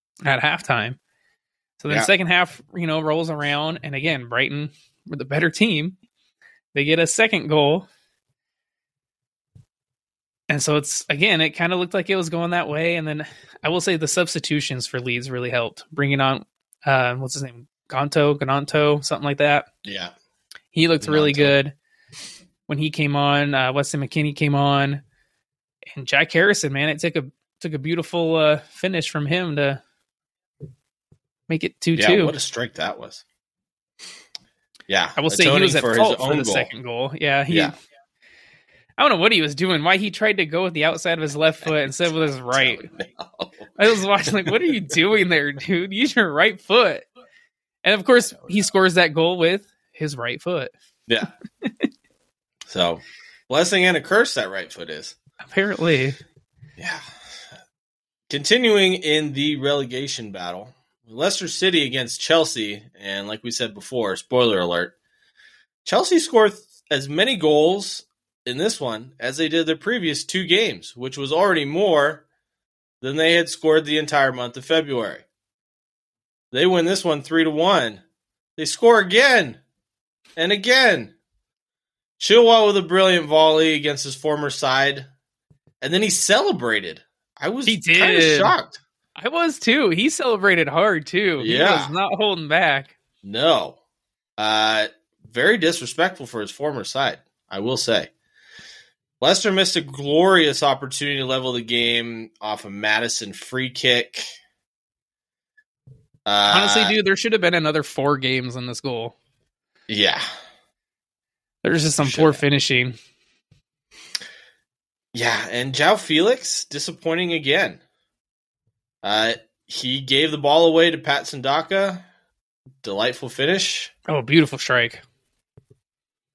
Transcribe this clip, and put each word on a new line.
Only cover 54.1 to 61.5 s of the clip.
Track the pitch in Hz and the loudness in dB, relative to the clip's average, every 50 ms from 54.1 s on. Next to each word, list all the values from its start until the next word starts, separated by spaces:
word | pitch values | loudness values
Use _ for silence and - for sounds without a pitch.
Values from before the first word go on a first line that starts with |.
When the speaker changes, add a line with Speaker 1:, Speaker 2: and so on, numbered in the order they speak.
| 185 220 269 - - | 2 2 2 2 -2
Speaker 2:
that | 135 104 92 | -4 -4 -4
right | 98 95 85 - | -6 -10 -10 -12
foot | - 85 85 78 | -14 -16 -14 -12
is. | 76 - - - - _ _ _ _ - | -12 -14 -14 -18 -20 _ _ _ _ -20
Speaker 1:
Apparently. | - - - 190 196 208 - - 165 170 156 131 131 139 135 - - _ _ _ _ _ _ _ - - _ | -20 -6 -4 -2 -2 -2 -2 -2 0 2 2 2 0 -2 -4 -8 -16 _ _ _ _ _ _ _ -20 -20 _
Speaker 2:
Yeah. | - - - - - - - - - - - - - - - - - _ _ _ _ _ _ _ _ _ _ _ _ _ _ | -12 -10 -10 -10 -10 -14 -20 -20 -20 -20 -20 -20 -20 -20 -20 -20 -20 _ _ _ _ _ _ _ _ _ _ _ _ _ _
Continuing | 139 143 143 - 214 254 247 226 208 202 190 185 185 | -8 -6 0 0 2 2 4 2 4 4 2 2 0
in | 180 - 151 151 156 156 143 | -2 0 0 0 0 0 -4
the | 131 139 143 151 151 | -4 -4 -2 -2 -4
relegation | 135 135 143 143 143 135 120 123 131 143 135 - - 110 104 | -2 -2 -2 -2 -2 -4 -6 -8 -10 -8 -8 -10 -10 -12 -14
battle, | 95 92 87 87 90 92 107 123 _ _ _ _ _ _ _ | -14 -12 -10 -10 -10 -12 -16 -20 _ _ _ _ _ _ _
Leicester | 113 113 123 160 202 202 - 185 | _ -8 -4 -4 -4 -2 -4 -8
City | 156 | -10